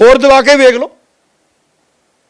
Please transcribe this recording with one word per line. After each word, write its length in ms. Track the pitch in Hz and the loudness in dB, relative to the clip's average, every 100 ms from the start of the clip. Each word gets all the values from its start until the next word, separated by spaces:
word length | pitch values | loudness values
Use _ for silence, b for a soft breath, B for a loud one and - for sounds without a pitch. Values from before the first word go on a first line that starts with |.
ਹੋਰ 180 | 226 262 | 0 2
ਦਬਾ 240 | 277 269 | 0 0
ਕੇ 140 | 254 285 | 0 0
ਵੇਖ 180 | 254 | -2
ਲਓ, 220 | 240 294 _ _ _ _ _ _ _ _ _ _ _ _ _ | -4 -10 _ _ _ _ _ _ _ _ _ _ _ _ _